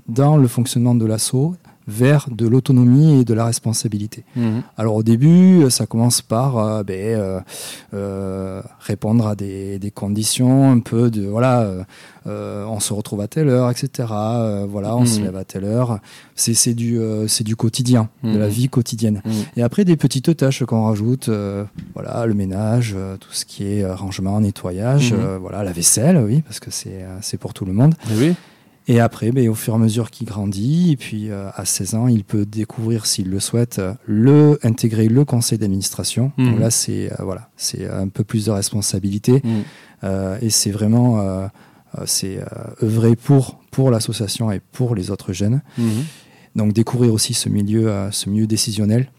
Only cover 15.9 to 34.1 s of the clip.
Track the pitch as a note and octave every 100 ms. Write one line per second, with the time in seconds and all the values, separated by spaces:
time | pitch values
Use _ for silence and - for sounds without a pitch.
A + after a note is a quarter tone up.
15.9 | G#2 - - - - - A2 B2+ A#2 A#2
16.9 | A#2 A2 G#2+ G#2+ - G#2+ A2 A2+ - B2
17.9 | B2 A2 _ A2+ G#2 G#2 G#2+ C3+ C3 A#2
18.9 | A2+ A2+ G2+ A2 A2 G2+ - A#2+ - F#3
19.9 | D#3+ C3+ C3 E3+ D#3+ C3+ C3+ B2+ A2+ A2
20.9 | G#2+ A2 B2+ - G#2 G2+ G2+ G#2 - -
21.9 | - G2+ A2+ A#2 G2+ F#2+ F#2+ G#2+ A#2+ A2+
22.9 | F#2+ F#2+ F#2+ - - - - G2+ G#2 F#2+
23.9 | F#2 F#2+ G2 F#2+ G#2 G#2 - F#2 F2+ A#2
24.9 | C#3 B2 G2+ F#2+ F#2+ F#2 F#2 G2+ F#2 E3+
25.9 | - C#3 F3+ G#2 C#3+ D3+ - - - -
26.9 | F#2+ F#2 F#2 - - - - F#2+ G2 D3
27.9 | E3 - G#2+ D3+ F3+ - _ _ _ -
28.9 | A#2 A#2 - A2 C3 A2+ A2 - A2+ A2
29.9 | A2 A2 - G#2+ G#2 G2+ G2 A#2+ E3 F3+
30.9 | C#3 - G#2+ G#2+ G2 G2 - F#2+ - F#2+
31.9 | A2+ B2 A2+ G2+ G#2+ G#2 G#2+ G#2+ - A2+
32.9 | A#2 G#2+ - F#2 G2 - A#2 A#2+ - F#2
33.9 | A2 -